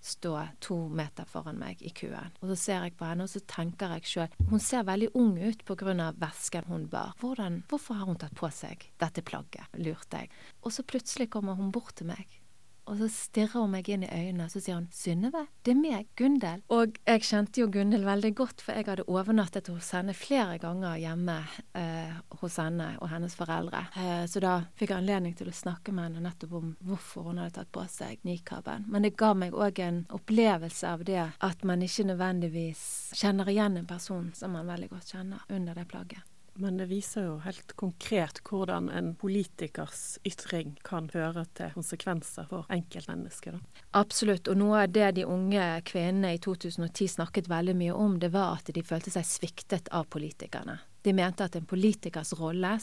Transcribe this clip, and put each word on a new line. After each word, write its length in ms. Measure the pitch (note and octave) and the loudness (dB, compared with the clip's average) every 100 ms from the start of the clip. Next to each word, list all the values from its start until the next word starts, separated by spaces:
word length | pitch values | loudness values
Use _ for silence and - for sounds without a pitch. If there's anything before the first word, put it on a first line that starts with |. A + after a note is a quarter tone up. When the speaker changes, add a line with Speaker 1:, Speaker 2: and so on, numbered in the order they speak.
Speaker 1:
stå 480 | - - F3 D3+ D#3 - | -10 -6 -4 -4 -6 -10
to 160 | - E3+ D#3+ | -4 -4 -2
meter 400 | D#3+ D3+ - - | -4 -4 -8 -10
foran 320 | E3 D#3+ - | -8 -8 -8
meg 240 | - E3+ | -8 -10
i 80 | - | -12
køen. 400 | - - - F3 - | -10 -10 -8 -10 -8
Og 80 | F#3 | -4
så 40 | F#3 | -2
ser 240 | - F#3 F3 | 0 -2 -2
jeg 80 | E3+ | -4
på 160 | E3 | -4
henne, 160 | E3+ F#3+ | -2 -4
og 60 | G3+ | -6
så 80 | |
tenker 480 | - - E3 E3+ F#3+ E3 | -8 -4 -4 -4 -4 -4
jeg 100 | - | -4
selv, 340 | F3+ E3 - - | -2 -2 2 4
hun 160 | G#3+ | 4
ser 240 | - B3+ G3 | 4 2 2
veldig 240 | G3 A3 B3+ | 2 4 6
ung 160 | A#3 F3 | 6 6
ut 320 | G#3 A3 - | 2 0 -4
på 80 | F#3 | -2
grunn 160 | F#3+ F3+ | 0 2
av 160 | E3 E3+ | 0 -2
vesken 460 | D#3+ - - E3+ E3 | -4 -4 -4 -4 -4
hun 160 | E3+ D#3 | -4 -2
bar. 240 | - - - | -4 -4 -4
Hvordan, 420 | B3 C4 F#3 F3 - | -4 -2 -2 -2 -2
hvorfor 320 | D4 - G#3+ | -4 -2 -4
har 80 | F#3+ | -2
hun 100 | E3+ | -2
tatt 100 | D3+ - | -6 -6
på 80 | D#3+ - | -6 -6
seg 320 | - - - - | -10 -12 -16 -2
dette 220 | E3 E3 - | -2 -2 -6
plagget, 400 | - - - - - | -8 -8 -14 -12 -6
lurte 400 | D#3+ E3 - - | -4 -6 -8 -10
jeg. 80 | - - - - | -10 -14 -20 -12
Og 120 | A#3 | -6
så 100 | - B3+ | -6 -4
plutselig 440 | B3+ - - A3+ | -4 -4 -4 -2
kommer 260 | G#3+ G3 F#3+ | -2 -2 0
hun 140 | G3 | -2
bort 220 | A#3 - - | -2 -6 -8
til 120 | E3 | -8
meg. 260 | - - - - - - - - | -8 -12 -18 -20 -20 -20 -16 -6
Og 80 | G#3 | -2
så 80 | A3 | 0
stirrer 480 | - - A3 G#3+ A#3+ | -2 0 2 4 4
hun 80 | G#3+ | 2
meg 160 | F#3+ F#3 | 0 0
inn 80 | G3+ | -2
i 60 | F#3 | 0
øynene, 380 | E3+ F3+ F3+ E3 | -2 -2 -2 -2
og 20 | |
så 80 | G3 | -4
sier 160 | F#3+ | -2
hun, 140 | F3 F3 | -2 -4
«Synnøve, 540 | - - E3+ A3+ D#4+ D4 - | -4 0 2 2 0 -4 -2
det 80 | - | 4
er 80 | B3+ | 6
meg, 300 | D#4 G#3+ G#3+ - | 6 2 -4 2
Gundel.» 460 | C4 C#4+ F3+ F3 - | 6 6 4 -4 4
Og 220 | A#3 A3+ A3 - | 6 6 4 6
jeg 160 | A3+ - | 6 6
kjente 340 | G#3 G#3 - | 4 4 4
jo 60 | A3 | 4
Gundel 320 | G3 G3+ G3+ G3 | 4 6 6 4
veldig 260 | G3+ A3 G#3 | 4 4 2
godt, 240 | B3+ - | 0 -2
for 100 | - | -6
jeg 140 | A3 G#3 | -2 -2
hadde 180 | F#3+ - | -2 0
overnattet 640 | F#3 F#3+ A3 F3+ G3+ F#3 | 2 6 4 4 0 -4
hos 220 | F3 - | -6 -2
henne 200 | F3+ F#3+ F#3+ | -2 0 -4
flere 380 | - C#4 G3+ E3 | 2 2 4 0
ganger 360 | E3+ F3+ F#3 E3 | -2 -2 -2 -2
hjemme, 380 | D#3+ E3 F3 D#3+ D#3 - - - | -2 0 0 -2 -4 -10 -8 -4
eh, 380 | E3+ E3 D#3+ E3 - - | -4 -4 -6 -10 -12 -6
hos 180 | F3 F3 | -4 -2
henne 300 | D#3+ E3+ D#3+ - | 0 0 -2 -4
og 80 | F3 | -4
hennes 240 | E3 F3 - | -4 -4 -4
foreldre. 460 | E3 E3 E3+ - F3 | -2 -2 -2 -4 -6
Eh, 300 | F#3+ F3+ F3 F3 | -4 -2 0 -2
så 160 | G3 | 2
da 140 | F#3 F3+ E3+ | 4 4 0
fikk 160 | - G#3 | -2 0
jeg 80 | F#3 | 2
anledning 380 | F#3+ G3 F3 F3 | 2 2 0 -4
til 140 | F3+ | -6
å 20 | |
snakke 400 | E3+ F#3 E3+ - | -6 -6 -6 -4
med 160 | F#3+ E3+ | -2 -2
henne 140 | E3 F3 | -4 -6
nettopp 320 | E3+ D#3+ E3+ | -6 -8 -4
om 160 | E3 D#3+ | -6 -6
hvorfor 480 | F3+ F#3+ - - E3+ | -4 -6 -6 -8 -4
hun 80 | F3 | -4
hadde 160 | F3 F3 | -4 -6
tatt 100 | F3+ | -10
på 120 | G3 F#3 | -8 -8
seg 360 | - - A3 - | -8 -10 -6 -4
nikaben. 640 | F3 - - - - G#3 | -6 -6 -8 -6 -6 -2
Men 160 | G3+ G#3 | 2 2
det 80 | |
ga 160 | G#3 A3 F#3+ | 4 4 4
meg 160 | F3+ | 2
også 320 | F3 G#3 F#3 F3 | 0 0 0 0
en 160 | F3 E3+ G3 | -2 -4 -8
opplevelse 720 | - A3 A3+ F3 E3 - E3+ | 2 6 6 4 -2 -4 -4
av 160 | E3 F3 | -2 0
det 240 | F#3 D#3+ - | 0 -2 -2
at 260 | F#3+ E3+ F#3 | -2 0 0
man 200 | F3+ F3+ | 2 2
ikke 240 | - G3 | 0 0
nødvendigvis 720 | F3+ F#3 F3+ E3+ E3 E3 D#3 - - - | 2 0 0 0 -2 -4 -4 -6 -6 -6
kjenner 400 | - G3+ G3 F#3+ | 0 2 4 4
igjen 240 | G3+ G#3 F3+ | 4 4 2
en 100 | E3+ | -2
person 400 | F3 - F#3 E3+ | -8 -6 -4 -4
som 240 | - F#3+ E3+ | -6 -6 -4
man 80 | F3 | -4
veldig 240 | F3 F#3 | -6 -8
godt 240 | F#3 - | -12 -12
kjenner 320 | F#3 F#3 G3 - | -8 -8 -8 -6
under 240 | G3 F3 E3+ | -4 -4 -6
det 80 | F3 | -8
plagget. 320 | - F3+ G3 - - - | -10 -12 -14 -18 -20 -18
Speaker 2:
Men 220 | - G3 F#3 | -6 -2 -2
det 100 | F#3 | -2
viser 380 | G3 - A3 | -4 -4 -4
jo 120 | F#3 D3+ E3+ | -2 -4 -6
helt 260 | F3 - - | -10 -14 -6
konkret 640 | F#3+ - - G#3+ D#3+ - | -4 -4 0 2 2 -4
hvordan 460 | - G3 F#3 F3 F3 | -6 -2 0 0 0
en 220 | E3+ F3 E3 | -2 -2 -2
politikers 1040 | G3 G3 F#3 - D#3+ - D3+ - - - F#3+ | 0 0 0 -4 -8 -6 -8 -8 -8 -6 -6
ytring 460 | - - E3+ D3+ C#3+ | -6 -4 -4 -4 -10
kan 220 | - F3 D#3+ | -8 -6 -4
føre 380 | E3+ D#3+ E3+ E3 - | -2 -2 -4 -6 -8
til 160 | F3 | -8
konsekvenser 720 | D3+ E3 E3 - E3+ - - D#3+ | -6 -6 -6 -2 -2 -4 -10 -8
for 180 | F3+ D#3 | -8 -2
enkeltmennesket, 840 | F3 E3+ - D3+ E3+ F3 - - E3+ | -2 -2 -8 -8 -8 -8 -10 -12 -12
da. 280 | - - - - | -12 -18 2 4
Speaker 1:
Absolutt, 480 | G#3 - G#3+ F#3 - | 4 4 4 4 4
og 60 | G3 | 4
noe 220 | G#3 G#3+ | 6 6
av 100 | G3 | 6
det 220 | G#3 G3+ F#3 | 6 6 4
de 80 | |
unge 400 | F#3 F3+ F#3+ G3+ F3 E3 E3+ | 2 2 4 4 2 0 -2
kvinnene 460 | F#3 F3 F#3+ F#3+ E3+ | 0 2 4 4 2
i 60 | |
to 80 | F#3+ F3+ | -2 -2
tusen 240 | F3 E3+ | -4 -2
og 80 | E3 | -2
ti 160 | - F#3 | 0 0
snakket 400 | - E3 - F3 | 0 -2 0 0
veldig 280 | E3+ F3+ F3+ | 2 4 4
mye 160 | F3 F3+ | 2 4
om, 220 | G#3 F3+ | 4 4
det 140 | F3 | 4
var 240 | F#3+ F3+ E3+ | 4 2 0
at 100 | - | -2
de 160 | E3 | -4
følte 300 | E3 E3 F#3 | -2 -2 0
seg 100 | F3+ E3 | -2 0
sviktet 600 | - E3+ - - F3+ - F3 | -2 -4 -8 -2 -2 0 -2
av 140 | D#3 | -2
politikerne. 640 | D#3 D#3 - - - - E3 - - | -4 -6 -8 -8 -8 -8 -10 -12 0
De 160 | G3+ F#3+ | 4 6
mente 320 | F3+ F3+ F#3 | 4 2 -2
at 80 | E3+ | -2
en 120 | D#3+ | -2
politikers 640 | F#3 G#3+ G#3 F3 E3 D#3 D#3 | 4 4 4 -2 -6 -4 -2
rolle 380 | D#3+ F3 F#3 A3 | -2 0 0 0